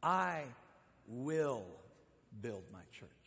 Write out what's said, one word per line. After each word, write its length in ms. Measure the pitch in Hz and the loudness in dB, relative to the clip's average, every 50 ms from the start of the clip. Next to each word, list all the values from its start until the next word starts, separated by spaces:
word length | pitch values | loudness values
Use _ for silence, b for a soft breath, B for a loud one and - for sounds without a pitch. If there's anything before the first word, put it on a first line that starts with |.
I 400 | - 156 180 185 185 185 175 160 151 135 117 - - - - - - - - - - | 4 6 6 6 6 4 2 0 -2 -4 -8 -12 -18 -20 -20 -20 -20 -20 -20 -20 -14
will 580 | - 110 120 127 143 160 160 156 147 135 117 101 90 90 - - - - - - - - _ _ _ - 110 | -10 -6 -4 -2 0 4 4 4 4 2 0 -2 -8 -12 -14 -16 -20 -20 -20 -20 -20 -20 _ _ _ -16 -8
build 240 | 101 120 107 98 95 92 | -6 -4 -4 -4 -8 -10
my 100 | 101 95 87 87 | -14 -16 -16 -16
church. 180 | - - - 92 - - _ | -16 -18 -18 -18 -20 -20 _